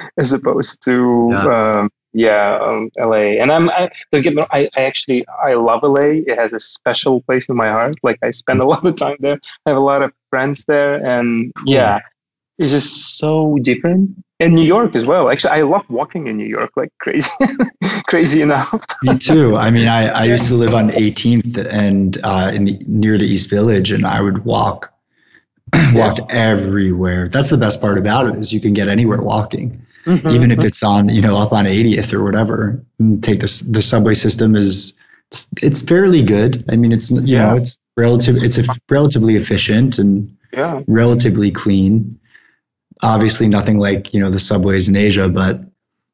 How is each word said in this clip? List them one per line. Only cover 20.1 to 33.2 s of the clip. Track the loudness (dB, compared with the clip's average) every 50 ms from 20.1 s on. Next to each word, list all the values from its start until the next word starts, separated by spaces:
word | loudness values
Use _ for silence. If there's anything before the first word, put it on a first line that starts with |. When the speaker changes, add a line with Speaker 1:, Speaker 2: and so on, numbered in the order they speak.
| 0 0 0
Speaker 1:
Yeah. | 2
Speaker 2:
used | 2 0 0
to | 0 0
live | 2 2 2 2
on | 2 2 0 0
eighteenth | 0 0 -2 -2 -2 0 2 2 2 0 -2 -6
and, | -8 -6 -6 -4 -2 0 0 2 0 0 0 -2 -4 -4
uh, | -4 -2 -2 -2 -2 -2
in | -2 -2
the, | -2 -4 -6 -6
near | -4 -2 0 0 2 2 2
the | 0
East | 0 -2 -4 -4 -2
Village, | -2 0 2 2 2 2 0 0
and | -2 -2 -2
I | -2 -2 -2
would | -2 -2 -2 -4 -4
walk, | -2 -2 -2 -2 -2 -4 -8 -12 -20 _ _ _ _ _ _ _ _
<clears throat> | _ _ _ _ _ _ _ -2 0
Speaker 1:
Yeah. | 2 4 4 4 4 2
Speaker 2:
walked | 2 0 -4 -6 -4
everywhere. | -2 0 0 2 0 0 -2 -2 -2 0 0 0 0 0 -2 -2 -2 -2 -4
That's | -2 -2 -2 0 0
the | 0
best | 0 0 0 -2 -2
part | -2 -2 0 0
about | 0 0 0 0 0
it, | -2 -2 -4
is | -6 -6
you | -4 -2
can | 0 0 0
get | 0 0
anywhere | 0 2 2 2 2 0 -2
walking, | -2 -2 -2 -4 -4 -4 -6 -8 -8 -8 -10 -12 -16 _ _ _ -2
Speaker 1:
Mm-hmm. | 0 0 0 2 2
Speaker 2:
even | 2 4 4 4
if | 4 2 2
it's | 0 0 0
on, | 0 2 2 2 2 2
you | 2 2
know, | 2 2 2
up | 2 0 0
on | 0 0 0
eightieth | 2 2 2 2 2 2 0 -2 -2 -2
or | -2 -2
whatever. | 0 0 0 0 0 -2 -2 -4 -4 -4 -6 -10 _ _ 0
And | 2 2 2 2